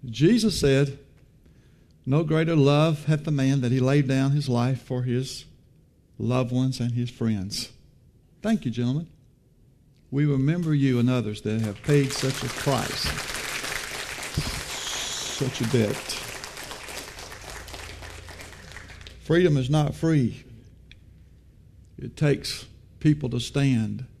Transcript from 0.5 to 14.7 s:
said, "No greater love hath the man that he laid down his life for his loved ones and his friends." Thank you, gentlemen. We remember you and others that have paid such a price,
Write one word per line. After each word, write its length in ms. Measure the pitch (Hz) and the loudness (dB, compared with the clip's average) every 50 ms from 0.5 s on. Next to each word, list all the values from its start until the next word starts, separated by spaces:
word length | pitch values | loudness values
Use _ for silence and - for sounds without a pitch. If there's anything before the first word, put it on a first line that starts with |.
| 170 - | 0 2
said, 400 | - 139 135 135 143 139 131 - - - - _ - - _ _ _ - - - _ - - _ _ _ - _ _ | 2 4 6 4 4 2 -2 -10 -18 -20 -20 _ -20 -20 _ _ _ -20 -20 -20 _ -20 -20 _ _ _ -20 _ _
"No 180 | 135 131 151 165 | 0 2 2 2
greater 320 | 151 160 156 160 160 165 | 2 2 2 2 4 6
love 480 | 156 139 139 143 147 156 165 160 151 - | 6 6 8 8 6 6 4 4 0 2
hath 200 | - 156 147 151 | 2 0 2 2
the 60 | 165 | 0
man 300 | 156 139 131 135 135 139 | 0 2 4 4 4 2
that 120 | 123 120 123 | 2 2 2
he 60 | 131 | 4
laid 300 | 127 131 139 147 143 127 | 4 4 4 4 4 4
down 220 | 135 135 135 139 | 2 2 2 2
his 180 | 139 147 139 127 | 2 0 2 2
life 320 | 123 117 120 127 135 120 | 2 2 2 2 0 -2
for 220 | - - 131 123 123 | -4 -6 -4 -4 -2
his 420 | 127 120 123 135 135 - - - - - _ _ _ _ _ _ _ _ _ _ _ _ _ | 0 0 -2 -2 -4 -8 -14 -16 -18 -20 _ _ _ _ _ _ _ _ _ _ _ _ _
loved 320 | 110 113 123 127 131 120 | -2 0 0 0 0 0
ones 300 | 123 127 131 131 127 - | 0 2 2 0 0 -2
and 120 | 120 120 117 | -2 -2 -2
his 180 | 123 120 117 | -2 -4 -4
friends." 580 | - - 120 113 110 101 92 98 - - - - - - _ - _ _ _ _ _ _ _ _ _ _ | -4 -2 -2 0 0 0 -4 -6 -6 -8 -10 -10 -14 -20 _ -20 _ _ _ _ _ _ _ _ _ _
Thank 240 | - 208 226 208 - | -2 0 0 0 0
you, 60 | 131 | -4
gentlemen. 360 | 110 117 120 120 131 151 170 - - _ _ _ _ _ _ _ _ _ _ _ _ _ _ _ _ _ _ _ | -4 -2 -2 0 0 -2 -4 -8 -16 _ _ _ _ _ _ _ _ _ _ _ _ _ _ _ _ _ _ _
We 140 | - 139 147 | -2 0 2
remember 500 | 151 143 131 131 139 165 180 175 160 151 | 2 4 4 4 2 2 2 2 2 2
you 240 | 143 139 135 127 120 | 4 4 4 4 4
and 120 | 117 123 | 4 4
others 320 | 127 123 113 110 104 104 - | 4 2 0 -2 -6 -4 -4
that 180 | 107 107 113 | -2 -2 0
have 220 | 113 107 101 - - | -2 -2 -4 -6 0
paid 280 | - 147 143 139 131 | 4 4 4 4 2
such 320 | - - - 131 139 - - | -2 -2 -2 -2 -2 -2 -6
a 40 | |
price, 560 | 123 - - - 143 135 117 - - - - - - - - - - - - - - - - - - - - - - - - - - - - - - - - - - - - - - | -6 -6 -4 -2 0 0 0 0 -2 -4 -4 -4 -4 -4 -4 -6 -8 -8 -8 -8 -8 -8 -8 -8 -6 -6 -8 -8 -8 -10 -10 -10 -10 -10 -10 -10 -6 -6 -4 -4 -4 -6 -8 -8 -10